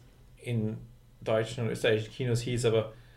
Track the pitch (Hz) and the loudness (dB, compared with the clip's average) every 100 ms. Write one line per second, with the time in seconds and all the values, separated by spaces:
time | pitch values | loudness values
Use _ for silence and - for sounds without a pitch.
0 | - - - - - 117 107 117 - - | -20 -20 -20 -12 -4 -2 -2 -4 -12 -20
1 | - - 117 113 113 - 113 - 123 110 | -20 -8 0 0 0 -2 -4 0 2 2
2 | 110 - 123 117 127 120 123 110 107 - | 0 -4 0 0 0 0 2 2 0 -6
3 | - | -20